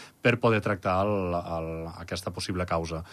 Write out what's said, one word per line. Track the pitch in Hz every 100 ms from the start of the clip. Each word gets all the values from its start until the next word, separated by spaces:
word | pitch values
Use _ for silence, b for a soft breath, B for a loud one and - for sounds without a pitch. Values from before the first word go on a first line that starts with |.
| B -
per | 123 117
poder | 120 107
tractar | 107 101 98 92
el, | 104 101 92 87
el, | 90 82 80 82 82 82
aquesta | 87 87 95
possible | 87 - 90
causa. | 90 85 82 80 85